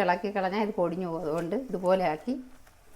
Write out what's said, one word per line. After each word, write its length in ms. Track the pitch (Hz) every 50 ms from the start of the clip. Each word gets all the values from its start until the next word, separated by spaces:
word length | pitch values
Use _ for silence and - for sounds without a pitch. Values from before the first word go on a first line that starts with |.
| 202
ഇളക്കി 240 | 180 180 185 - 196 202
കളഞ്ഞാൽ 280 | 202 185 185 185 214 214
ഇത് 80 | 202 208 -
പൊടിഞ്ഞു 260 | 175 170 165 180 185 175
പോകും. 120 | 165 160 -
അതുകൊണ്ട് 320 | 147 151 170 170 165 196 247 269 254
ഇതുപോലെ 360 | 190 180 185 180 190 190 180 160
ആക്കി 220 | 151 156 - 247 262 254 - - - - - - - - - - -